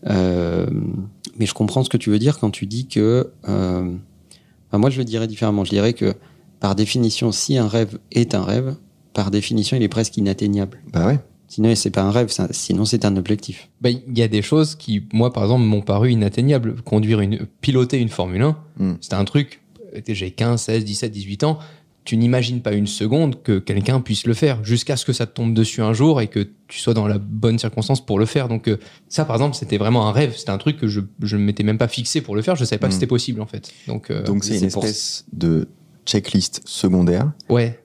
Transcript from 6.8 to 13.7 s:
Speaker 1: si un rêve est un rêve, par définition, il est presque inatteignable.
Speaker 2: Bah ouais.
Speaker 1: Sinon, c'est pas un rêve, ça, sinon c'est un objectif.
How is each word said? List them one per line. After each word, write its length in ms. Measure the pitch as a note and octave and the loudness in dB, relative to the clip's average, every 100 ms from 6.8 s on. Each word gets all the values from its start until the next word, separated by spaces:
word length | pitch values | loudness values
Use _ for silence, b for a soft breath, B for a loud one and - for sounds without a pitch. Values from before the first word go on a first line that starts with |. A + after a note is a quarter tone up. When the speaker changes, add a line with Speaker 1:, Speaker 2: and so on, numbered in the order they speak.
| G#2+ B2+ A#2 - A#2+ | 0 2 0 0 -2
Speaker 1:
si 260 | G2+ - C3+ | -2 -2 0
un 100 | A2 | 2
rêve 300 | A2+ G#2+ G#2+ _ | 0 -2 -6 _
est 240 | - A#2+ G#2 | 0 2 0
un 80 | |
rêve, 320 | F#2+ A2 C3 C#3+ - _ _ | 0 -2 -2 -8 -14 _ _
par 180 | - G2 | -4 0
définition, 440 | G#2 G2+ A2+ G2+ C3 | 0 0 -2 0 0
il 60 | |
est 40 | G#2 | 0
presque 260 | - A2 - | 0 -2 0
inatteignable. 600 | G2 G2 G#2 G2+ G2 - - | -2 0 0 0 -2 -8 -6
Speaker 2:
Bah 140 | E2 F2 | 0 2
ouais. 120 | C#3+ - _ _ | 2 -2 _ _
Speaker 1:
Sinon, 280 | - A2 A2+ | 0 2 4
c'est 140 | - | 0
pas 140 | G2 | 0
un 80 | F#2+ | 2
rêve, 180 | A2 A2+ | 2 0
ça, 160 | - F2+ | -2 -4
sinon 340 | - - F#2 G#2+ | -4 -2 0 2
c'est 180 | A#2 | 2
un 140 | G#2 G2 | 2 0
objectif. 520 | F2+ G#2 - - - | 0 -4 -4 -16 -18